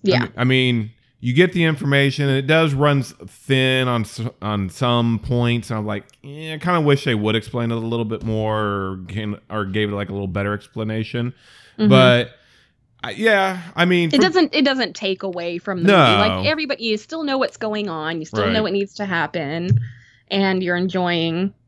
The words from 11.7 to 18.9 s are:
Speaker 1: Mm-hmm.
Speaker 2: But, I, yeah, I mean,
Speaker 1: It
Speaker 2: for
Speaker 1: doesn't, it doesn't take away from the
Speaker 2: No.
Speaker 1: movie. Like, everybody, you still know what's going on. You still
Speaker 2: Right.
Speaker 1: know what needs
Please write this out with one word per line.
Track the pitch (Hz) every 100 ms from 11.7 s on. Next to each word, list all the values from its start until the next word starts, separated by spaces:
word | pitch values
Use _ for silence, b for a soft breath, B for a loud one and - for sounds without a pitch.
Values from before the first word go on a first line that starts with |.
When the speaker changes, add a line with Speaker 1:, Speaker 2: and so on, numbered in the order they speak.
| b
Speaker 1:
Mm-hmm. | 214
Speaker 2:
But, | 131 127 120 117 - b b b b _ _
I, | -
yeah, | 98 226 208 190 180 170
I | - 175
mean, | 180 170
Speaker 1:
It | 269
Speaker 2:
for |
Speaker 1:
doesn't, | 370 370 330
it | 294 277
doesn't | 262 214 -
take | 202 190
away | 196 175 170 175
from | - 180
the | 175
Speaker 2:
No. | 190 131 104
Speaker 1:
movie. | 95
Like, | 92 104
everybody, | 311 302 -
you | 226 214
still | - 320
know | 294 269
what's | 254 -
going | 220 214 208
on. | 160 156 170
You | 156
still | -
Speaker 2:
Right. | 196
Speaker 1:
know | 220
what | 214
needs | 196 196